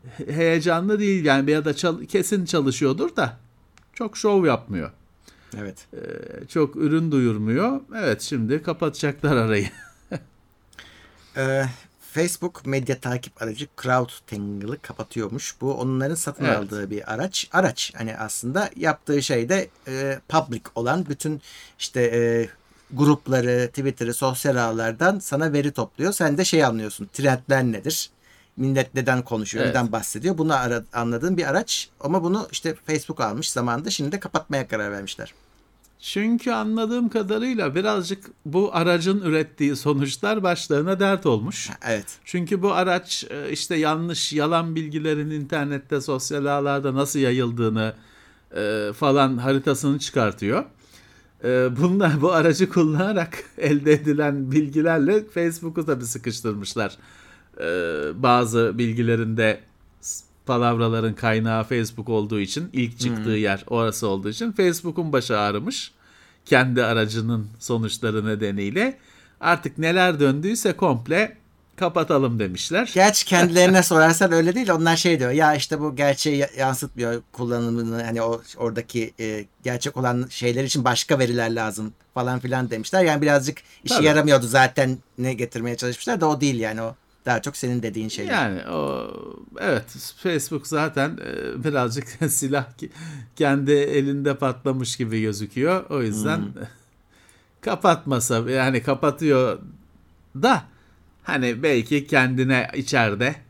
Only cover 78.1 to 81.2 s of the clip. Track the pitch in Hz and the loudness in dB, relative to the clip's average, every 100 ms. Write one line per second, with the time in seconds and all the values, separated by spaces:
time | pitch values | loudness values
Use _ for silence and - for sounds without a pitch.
78.1 | 117 113 117 - - 120 110 113 120 110 | -2 -2 -4 -8 -6 -4 -4 -4 -4 -4
79.1 | - 110 107 98 _ 127 123 135 127 127 | -6 -6 -6 -10 _ -6 -4 -6 -2 -2
80.1 | 123 127 - 123 123 135 147 123 117 - | -2 -4 -4 -2 -2 -2 0 0 0 0
81.1 | 127 | 2